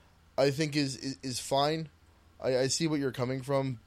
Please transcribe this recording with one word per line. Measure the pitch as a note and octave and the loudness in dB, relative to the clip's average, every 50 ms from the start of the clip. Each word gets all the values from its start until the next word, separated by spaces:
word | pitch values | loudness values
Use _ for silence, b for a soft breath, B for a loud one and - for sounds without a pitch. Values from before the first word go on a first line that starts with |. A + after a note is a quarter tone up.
| b b b b _ _ - | b b b b _ _ 0
I | - C#3 C#3+ | 2 2 2
think | C3+ C#3+ D#3+ D3+ C#3 | 2 2 0 0 0
is, | D3+ C#3+ C3+ C3 | 0 0 0 -2
is, | - - C3+ B2+ - | -6 -6 -8 -8 -6
is | - C3 B2 - | -8 -8 -6 -6
fine. | - - C#3 C3+ C#3+ D3 D#3+ D#3+ D#3+ D3+ - _ _ - - _ _ - - - | -4 0 2 2 2 2 0 -2 -6 -10 -14 _ _ -20 -20 _ _ -20 -12 -4
I, | - B2+ C3 B2 | 0 2 2 2
I | C3 | 2
see | C3+ C3 - E3+ | 2 2 0 0
what | D#3 D#3 D3 | 0 0 0
you're | C#3 C3 | 0 -2
coming | A2+ - B2 B2 C3 C3+ | -2 -2 -2 -2 -2 -4
from, | B2+ C3+ C#3 C3+ C3+ C3+ B2+ A2+ - | -2 -2 0 0 0 -2 -4 -6 -8